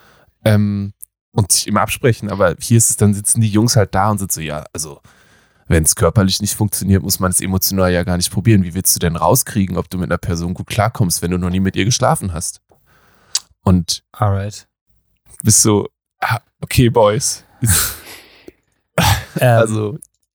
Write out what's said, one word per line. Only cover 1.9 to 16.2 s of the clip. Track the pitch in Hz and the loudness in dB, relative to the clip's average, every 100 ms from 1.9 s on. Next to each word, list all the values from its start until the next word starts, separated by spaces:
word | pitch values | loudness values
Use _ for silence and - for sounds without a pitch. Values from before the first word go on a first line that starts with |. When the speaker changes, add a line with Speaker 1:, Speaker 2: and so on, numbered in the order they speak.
| - 131 - 104 | 0 0 0 -4
Speaker 1:
Aber | 98 90 - | 0 0 0
hier | - 117 | 2 2
ist | - | 2
es, | - | 2
dann | 104 | 2
sitzen | 101 - 117 | 2 -2 0
die | 110 | 2
Jungs | 107 117 113 | 2 2 2
halt | 95 | 2
da | 95 107 | 2 0
und | 101 | 0
sind | 95 | -4
so, | 82 | -6
"Ja, | 76 76 - | -8 -10 -10
also, | - 78 71 _ _ _ _ _ _ - | -12 -12 -14 _ _ _ _ _ _ -2
wenn's | 85 78 - | 0 2 2
körperlich | 82 101 95 - | 2 4 2 0
nicht | 104 | -4
funktioniert, | - 107 - 95 98 | -2 -4 -2 0 0
muss | 95 - | 0 -2
man | 92 | -2
es | - | -2
emotional | 95 95 - 95 90 | -2 -2 -2 0 0
ja | 87 | 0
gar | 90 87 | 0 -2
nicht | - | -2
probieren. | 104 98 104 | 0 4 4
Wie | 87 | 2
willst | 90 - | -2 -2
du | - | 0
denn | 82 82 | -2 0
rauskriegen, | 82 127 - 110 92 90 | 2 2 0 -2 -2 -4
ob | - | -6
du | 90 | -6
mit | 85 | -4
einer | 90 | -4
Person | - 85 87 | -4 -4 -4
gut | 87 - | -6 -6
klarkommst, | - 110 - 90 - | -2 -2 0 -2 -2
wenn | 87 | -2
du | 90 | -2
noch | 90 | -2
nie | 92 | 0
mit | 95 101 | 0 0
ihr | 98 | 0
geschlafen | 117 120 165 95 | 2 0 0 -4
hast?" | 85 - - _ _ _ _ _ _ _ - - _ | -8 -10 -12 _ _ _ _ _ _ _ -12 -12 _
Und | - 90 82 - _ | 2 2 0 -8 _
Speaker 2:
Alright. | - 104 98 101 - - _ _ _ _ _ _ - | -4 -2 -2 -4 -10 -20 _ _ _ _ _ _ -4
Speaker 1:
bist | 110 - | 0 2
so, | 117 104 - _ _ | 4 2 -2 _ _
"Ah, | - | -8